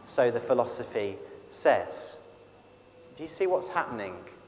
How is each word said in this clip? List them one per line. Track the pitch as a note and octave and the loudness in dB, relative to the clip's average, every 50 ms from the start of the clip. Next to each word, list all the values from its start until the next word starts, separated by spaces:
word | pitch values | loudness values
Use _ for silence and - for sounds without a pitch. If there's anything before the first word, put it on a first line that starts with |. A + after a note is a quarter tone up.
| - | -10
so | - - - B2+ A#2+ | -2 2 4 4 4
the | A2+ A#2 | 4 0
philosophy | - - C3 B2 A#2+ - - - A#2 - - A2+ G#2 G2 G2 - - - - - - - | 2 2 4 4 4 0 -2 -8 -10 -4 -4 -2 -2 -2 -6 -8 -14 -16 -18 -18 -16 -10
says. | - - - D#3+ B2 G2 F2+ - - - - - - - - - - - - - - - - - - - - - - - - - - | -8 4 6 6 6 6 2 -2 -6 -6 -6 -8 -10 -12 -16 -20 -20 -20 -20 -20 -20 -20 -20 -20 -20 -20 -20 -20 -20 -20 -20 -20 -14
Do | - D#3 | -12 -12
you | D#3+ | -12
see | - - G3 F#3 | -2 0 2 4
what's | F#3 - - - | 4 2 0 0
happening? | - F3 D3+ - B2+ A2 G2+ F#2+ F#2 F2 - - - - - | -2 -2 -2 -2 -4 -6 -6 -6 -8 -12 -14 -18 -20 -20 -20